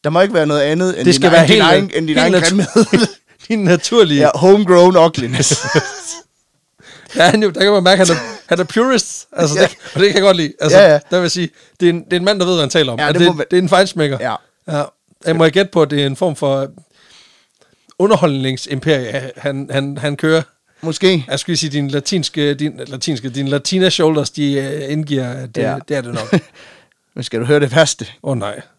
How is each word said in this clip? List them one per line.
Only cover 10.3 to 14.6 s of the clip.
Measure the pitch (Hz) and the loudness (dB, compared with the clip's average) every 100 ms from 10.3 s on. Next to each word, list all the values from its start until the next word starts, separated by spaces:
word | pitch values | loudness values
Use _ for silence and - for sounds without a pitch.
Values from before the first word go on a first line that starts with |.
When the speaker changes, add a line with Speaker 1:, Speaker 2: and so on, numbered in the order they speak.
| 175 | 2
Speaker 2:
lide. | 156 - | -2 -4
Altså, | 151 185 | 4 6
Speaker 1:
Ja, | 190 | 6
ja. | 147 _ | 4 _
Speaker 2:
der | 180 | -2
vil | |
jeg | 175 | -2
sige, | 180 165 _ _ _ | -4 -6 _ _ _
det | 175 | 0
er | |
en, | 170 | 0
det | - | -4
er | 180 | -2
en | |
mand, | 185 208 | 0 0
der | 180 | 0
ved, | |
hvad | 175 | 0
han | 139 | 0
taler | 170 135 | 0 0
om. | 117 | -2
Speaker 1:
Ja, | 151 | -2
Speaker 2:
Og | |
Speaker 1:
det | - | 2
Speaker 2:
det, | 147 | 2
Speaker 1:
må | |
man | 156 - | 2 -2
Speaker 2:
det | 180 | 0
er | |
en | 180 | 2
fejnsmækker. | 180 190 175 147 135 | 2 2 -2 -4 -4
Speaker 1:
Ja. | 123 107 _ _ | -6 -8 _ _